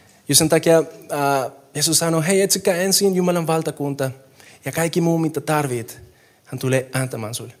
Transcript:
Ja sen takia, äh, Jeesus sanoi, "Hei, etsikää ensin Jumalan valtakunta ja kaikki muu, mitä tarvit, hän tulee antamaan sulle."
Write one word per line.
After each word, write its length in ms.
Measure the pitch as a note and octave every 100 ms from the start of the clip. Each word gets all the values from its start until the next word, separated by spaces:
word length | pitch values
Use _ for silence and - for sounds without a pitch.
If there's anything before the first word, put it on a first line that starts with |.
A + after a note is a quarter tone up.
| - _ -
Ja 60 |
sen 140 | C#3 D#3+
takia, 300 | D#3+ E3+ D#3+
äh, 720 | D3 - - D3 C#3 C#3 A#2+ - -
Jeesus 240 | D3 D#3 D3+
sanoi, 280 | E3+ E3 D#3
"Hei, 160 | G3
etsikää 340 | G3 G3+ G3+ F3
ensin 380 | F#3+ F#3+ G3+
Jumalan 320 | F3+ F3+ F3 D#3+
valtakunta 640 | D#3+ D#3 D3 C#3+ C#3 C3+ B2+ - - - -
ja 80 | C3+
kaikki 280 | C3 E3 F3
muu, 180 | E3+ E3
mitä 220 | D#3 D3
tarvit, 580 | - D3+ C#3 A#2+ A2+ - - _ _ _
hän 140 | - B2+
tulee 320 | C3 C3 -
antamaan 420 | C3 B2+ A#2 A2
sulle." 180 | A#2+ A#2 -